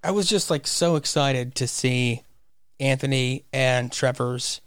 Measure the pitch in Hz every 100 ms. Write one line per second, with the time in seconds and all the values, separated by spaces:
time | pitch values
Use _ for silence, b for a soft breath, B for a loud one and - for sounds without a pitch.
0 | - 202 185 208 - 151 - - 170 160
1 | - - 139 131 123 - 123 - 135 127
2 | 123 117 - - - - - - 135 131
3 | 139 135 127 127 - 135 131 127 120 -
4 | 135 127 123 123 - -